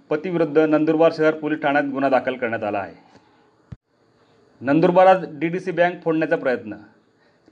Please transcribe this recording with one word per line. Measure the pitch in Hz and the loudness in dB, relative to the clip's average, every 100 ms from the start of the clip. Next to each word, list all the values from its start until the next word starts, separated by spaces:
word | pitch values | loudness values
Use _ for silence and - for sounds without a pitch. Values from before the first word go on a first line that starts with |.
| _ | _
पतीविरुद्ध | 156 185 170 165 147 | -6 -4 -2 0 2
नंदुरबार | 156 151 156 160 165 156 | 2 2 2 2 2 2
शहर | 156 | 0
पोलीस | 156 151 151 | 0 -4 -4
ठाण्यात | 151 147 | 0 0
गुन्हा | 143 131 135 | -2 -2 0
दाखल | 127 127 127 | 0 0 -4
करण्यात | 123 113 | -6 -6
आला | 104 101 | -6 -6
आहे. | 90 82 _ _ _ _ _ _ _ - _ _ _ _ _ _ _ _ | -8 -14 _ _ _ _ _ _ _ -20 _ _ _ _ _ _ _ _
नंदुरबारात | 120 151 180 180 185 185 156 | 0 2 4 6 6 6 0
डीडीसी | 147 165 175 180 | -6 -6 -4 -6
बँक | 165 175 175 | 0 0 0
फोडण्याचा | 170 160 151 160 | -2 -2 0 -2
प्रयत्न. | 131 120 107 90 - _ _ _ _ _ _ | -2 -4 -6 -16 -18 _ _ _ _ _ _